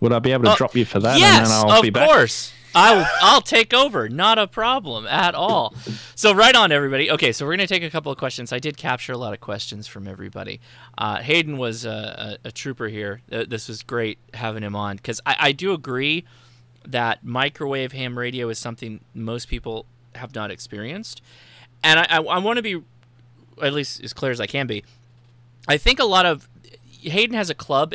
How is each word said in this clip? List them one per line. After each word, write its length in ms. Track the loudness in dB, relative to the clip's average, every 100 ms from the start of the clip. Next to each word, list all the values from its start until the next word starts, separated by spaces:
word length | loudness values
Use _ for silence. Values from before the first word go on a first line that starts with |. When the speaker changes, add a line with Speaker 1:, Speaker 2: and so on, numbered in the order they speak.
Speaker 1:
Would 120 | 2
I 60 | 2
be 120 | 2
able 120 | 4
to 80 | 4
Speaker 2:
Uh, 40 | 4
Speaker 1:
drop 180 | 2
you 120 | 0 0
for 140 | 0
that? 180 | 2 6
Speaker 2:
yes, 200 | 8 8
Speaker 1:
And 60 | 6
then 240 | 4 6
I'll 80 | 6
Speaker 2:
of 40 |
Speaker 1:
be 80 | 6
back. 180 | 4 6
Speaker 2:
course. 440 | 6 6 0 -10 -16 0
I'll, 320 | 6 8 8 4 4
I'll 200 | 6 6
take 340 | 4 2 4
over. 340 | 2 2 0 -4
Not 300 | 0 2 2
a 80 | 0
problem 580 | -2 -2 -2 -4 -10 -4
at 260 | 0 0
all. 400 | 0 0 0 -2 -6 -12 -12 -14
So 180 | 0 2
right 220 | 6 6
on, 160 | 6 6
everybody. 400 | 4 2 0 0
Okay, 220 | 2 0
so 120 | 0
we're 120 | -4 -2
gonna 100 | -2
take 160 | -2
a 80 | -4
couple 220 | -6 -6
of 60 | -6
questions. 340 | -6 -8 -8
I 80 | -8
did 160 | -8 -8
capture 360 | -6 -6 -6
a 60 | -8
lot 140 | -8
of 80 | -10
questions 480 | -10 -10 -10 -14 -16
from 180 | -16 -16
everybody. 540 | -14 -14 -12 -12 -14 -18 -20 -18 -8
Uh, 200 | -6 -4
Hayden 420 | 0 0 0 -4
was 260 | -6 -6
a, 540 | -10 -10 -10 -12 -12 -14
a, 40 | -14
a 40 |
trooper 340 | -12 -12 -8 -8
here. 360 | -8 -8 -10 _
Uh, 120 | -8 -6
this 180 | -8 -10
was 160 | -16
great 360 | -8 -6 -4 -8 _
having 280 | -10 -8 -8
him 140 | -8 -6
on, 240 | -8 -8
'cause 200 | -10 -6 -4
I, 100 | 0
I 120 | 0
do 200 | 0 -4
agree 520 | -4 -6 -4 -4 -4 -8 _ _ _ _ _ -8
that 380 | -4 -2 -4
microwave 640 | -6 -4 -4 -4 -6 -4 -6
ham 260 | -8 -10 -8
radio 320 | -8 -6 -8
is 80 | -8
something 400 | -10 -12 -14 -14 _
most 340 | -12 -8 -8 -8
people 360 | -8 -8 -12 -14 _ _
have 180 | -18 -14
not 200 | -10 -10
experienced. 720 | -12 -14 -14 -12 -12 -16 -18 -20 -20 -20 -20 -20 _
And 160 | 2 4
I, 80 | 4
I, 140 | 0
I 160 | 0 -2
wanna 240 | -2 -2
be 180 | -4 -8 -10 _ _ _ _ _ _ -6
at 120 | -4
least 280 | -4 -6 -10
as 80 | -14
clear 180 | -6 -4
as 100 | -4
I 60 | -4
can 220 | -4 -6
be. 160 | -8 -12 _ _ _ _ _ _ _ -2
I 100 | 0
think 220 | 2 0
a 60 |
lot 200 | 2 4
of, 240 | 2 0 -6 _ -20 -20 _ -16
Hayden 320 | -4 -2 0 -2
has 140 | -4
a 40 |
club 380 | -6 -2 0 0